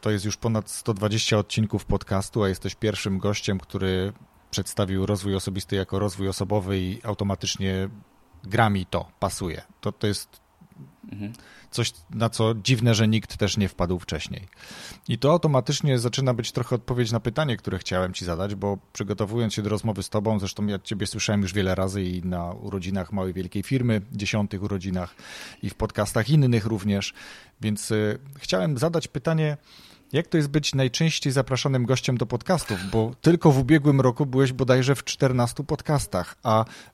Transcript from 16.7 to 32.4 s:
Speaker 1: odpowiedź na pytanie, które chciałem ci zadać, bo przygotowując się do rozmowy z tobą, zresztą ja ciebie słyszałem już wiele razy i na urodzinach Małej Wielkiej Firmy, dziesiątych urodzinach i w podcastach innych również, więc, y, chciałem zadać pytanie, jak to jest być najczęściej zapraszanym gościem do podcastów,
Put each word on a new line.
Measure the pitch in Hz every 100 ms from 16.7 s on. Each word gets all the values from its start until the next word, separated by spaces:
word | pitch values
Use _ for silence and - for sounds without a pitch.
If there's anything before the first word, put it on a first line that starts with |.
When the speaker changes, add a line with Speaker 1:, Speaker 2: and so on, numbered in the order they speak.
| 123
Speaker 1:
odpowiedź | - 123 117
na | 113
pytanie, | 120 113 156 107
które | - 92
chciałem | - 92 92
ci | 90
zadać, | 90 82 101
bo | 101 101 98 -
przygotowując | - 101 101 101 117 113
się | 104
do | 104
rozmowy | 104 113 98
z | 92
tobą, | 107 104 107
zresztą | 95 - 104
ja | 98
ciebie | - 104 104
słyszałem | 107 - 104
już | 98
wiele | 95 92
razy | 92 95 98
i | 92 90
na | 87 90 87
urodzinach | 98 107 98 90 95 90
Małej | 101 92
Wielkiej | 90 92 101
Firmy, | 95 135 120 107 107
dziesiątych | 123 101 110 101 98
urodzinach | 98 98 92 92 87 - - - - -
i | 101
w |
podcastach | - 110 - 104 - 110
innych | 156 131 120 104
również, | 107 101 101 98 - - - - _
więc, | 107 104 -
y, | 107 107 113 139 -
chciałem | - 185 175 135
zadać | 151 165 -
pytanie, | 147 165 160 156 147 - - - - _
jak | 135 170
to | 170
jest | 143
być | 147 143
najczęściej | 135 131 - 165 - 147
zapraszanym | 135 131 127 147 135 120
gościem | 131 - 123
do | 120
podcastów, | 120